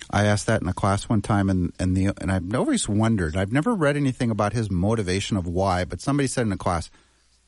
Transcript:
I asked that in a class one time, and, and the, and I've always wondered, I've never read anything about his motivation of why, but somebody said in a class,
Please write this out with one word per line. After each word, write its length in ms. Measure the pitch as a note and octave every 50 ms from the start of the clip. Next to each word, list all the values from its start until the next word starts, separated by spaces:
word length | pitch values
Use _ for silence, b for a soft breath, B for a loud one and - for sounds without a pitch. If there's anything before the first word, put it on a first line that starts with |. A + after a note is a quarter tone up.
| - -
I 140 | - G#2+ G#2
asked 200 | G#2 G#2 G#2 -
that 160 | - A2+ - -
in 60 | -
a 60 | -
class 340 | - - G2+ G2 G2+ - -
one 140 | A#2+ G#2 -
time, 260 | - A2 G2+ G2+ G2
and, 240 | F#2+ F#2 F2+ E2 - -
and 180 | F2+ F#2 F#2
the, 120 | F#2+ F#2+ G2 - -
and 100 | - G2
I've 240 | F#2+ F#2 F2+ F2+ A2
always 340 | D#3 G3+ D#4 C#4+ G#3+ - -
wondered, 480 | G#2 G#2 A2 A2+ A2+ G2 E2+ D2+ D2+
I've 160 | F#2 G2 G2+ A#2
never 220 | C#3+ D#3 B3 A#3+
read 220 | F#3+ D3+ C#3 D3
anything 340 | D3 C#3+ C3 B2 - C3 A#2
about 220 | A2 G#2 G#2+ G#2 -
his 180 | B2 A2 G2
motivation 680 | F#2+ F2 F2+ G#2 A#2 A2+ G2+ F2+ F#2 G2 - - A2
of 100 | G2 E2+
why, 380 | F2+ E2+ F2+ F#2+ G2 F2+ F2+ F2+
but 160 | - F2+ F2+
somebody 260 | - C#3 C#3 C#3+ C#3
said 160 | B2 - C3+ A#2+
in 60 | G#2+ G2
a 60 | F2
class, 320 | - G2 F2+ E2 E2 - - b b b b b b b b b _